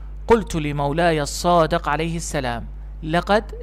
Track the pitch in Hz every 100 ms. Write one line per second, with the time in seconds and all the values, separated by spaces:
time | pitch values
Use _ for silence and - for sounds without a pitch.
0 | - - - 233 175 170 147 147 143 156
1 | 175 156 143 - 175 175 156 170 151 147
2 | 165 165 - 151 127 117 113 - - -
3 | 156 170 175 208 226 -